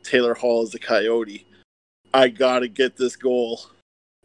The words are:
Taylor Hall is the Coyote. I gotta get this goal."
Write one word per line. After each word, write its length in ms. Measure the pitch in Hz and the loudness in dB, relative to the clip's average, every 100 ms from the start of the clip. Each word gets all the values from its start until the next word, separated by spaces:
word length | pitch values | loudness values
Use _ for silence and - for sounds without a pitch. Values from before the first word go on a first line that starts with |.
Taylor 300 | - 131 120 | 0 0 2
Hall 300 | 117 123 117 | 0 0 0
is 80 | 113 | -2
the 80 | 117 | -8
Coyote. 680 | - 113 107 117 107 104 _ _ _ _ _ _ _ | -2 0 2 -2 -4 -12 _ _ _ _ _ _ _
I 140 | 131 131 | 2 2
gotta 380 | 110 131 127 123 | 4 0 2 -2
get 300 | 104 127 - | 0 -2 0
this 180 | 127 - | -4 -2
goal." 460 | 131 123 117 117 - _ _ _ _ _ | -2 -2 -2 -6 -12 _ _ _ _ _